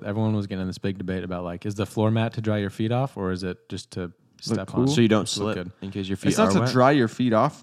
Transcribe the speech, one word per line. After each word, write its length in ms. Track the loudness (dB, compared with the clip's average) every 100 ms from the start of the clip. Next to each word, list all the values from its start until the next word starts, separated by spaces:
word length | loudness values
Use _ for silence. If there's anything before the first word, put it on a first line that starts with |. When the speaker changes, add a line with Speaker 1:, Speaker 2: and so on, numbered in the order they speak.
Speaker 1:
everyone 300 | -2 -2 0
was 120 | 0 -2
getting 140 | -4
in 40 | -6
this 120 | -4
big 200 | -6 -4
debate 240 | -4 -6
about, 220 | -4 -6
like, 200 | -6 -6
is 100 | -6 -4
the 100 | -4
floor 240 | 0 2
mat 220 | 2 0
to 60 | -2
dry 180 | -2 -2
your 120 | -2
feet 200 | -2 -2
off 260 | 0 -2 -4
or 140 | -4
is 140 | -4
it 240 | -6 -8 -10
just 240 | -12 -10
to 80 | -10
Speaker 2:
Look 120 | -10 -12 _ -14
Speaker 1:
step 280 | -6 -4 -2
Speaker 2:
cool. 140 | 0
Speaker 1:
on? 60 | 2
Speaker 3:
So 120 | 4
you 60 | 6
don't 120 | 4
Speaker 1:
Look 80 | 2
Speaker 3:
slip 260 | -4 -4
Speaker 1:
good. 160 | -4 -8 -10
Speaker 3:
in 80 | -10
case 160 | -8 -6
your 80 | -2
feet 140 | 0
Speaker 2:
It's 80 | 2
not 100 | 4
Speaker 3:
are 40 |
Speaker 2:
to 60 | 4
Speaker 3:
wet? 100 | 2
Speaker 2:
dry 180 | 4 6
your 140 | 6 2
feet 240 | 2 2
off 300 | 4 2 -2